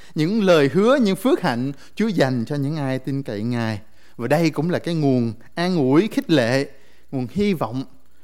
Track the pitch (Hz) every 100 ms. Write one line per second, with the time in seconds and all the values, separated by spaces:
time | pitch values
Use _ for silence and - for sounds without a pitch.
0 | - - 156 226 185 165 139 147 220 285
1 | 208 190 254 349 170 120 135 - - -
2 | 226 175 135 127 110 147 139 160 135 131
3 | 147 135 131 104 117 120 113 104 - -
4 | - - 117 151 165 147 170 139 170 165
5 | 143 127 117 110 - - 175 180 131 143
6 | 214 - 226 156 113 135 139 - - -
7 | - 135 123 185 208 160 110 127 - -
8 | - -